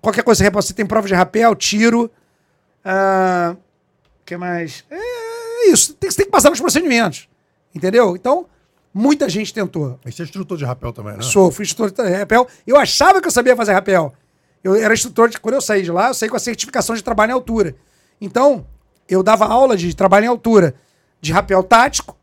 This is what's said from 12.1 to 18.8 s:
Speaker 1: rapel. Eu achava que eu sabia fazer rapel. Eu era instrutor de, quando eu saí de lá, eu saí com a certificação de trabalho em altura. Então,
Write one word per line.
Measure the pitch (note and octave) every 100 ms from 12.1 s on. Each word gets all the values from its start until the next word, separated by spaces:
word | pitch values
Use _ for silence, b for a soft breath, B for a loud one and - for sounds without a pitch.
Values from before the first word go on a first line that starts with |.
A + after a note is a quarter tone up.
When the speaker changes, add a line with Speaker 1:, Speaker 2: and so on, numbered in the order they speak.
Speaker 1:
rapel. | F#3 G3 A3+ B3 b -
Eu | C#4
achava | A#3+ - D#4+ F#4+
que | F4
eu |
sabia | B3 B3 B3
fazer | G#3+
rapel. | G#3+ G3+ F#3 D3 _ _ _ _ _
Eu | F#3+ G3+
era | G#3+
instrutor | A3+ B3+ F#3 A#3
de, | A3
quando | A3 C4+
eu |
saí | - G3+
de | E3+
lá, | E3+ A#3
eu |
saí | - A3
com | A#3
a |
certificação | - A3 - B3+ - A3+
de |
trabalho | A#3+ G#3+ A3
em |
altura. | B3+ B3+ A3+ F3 - _ _ _ _
Então, | G3+ A#3 C#4 A#3+ - -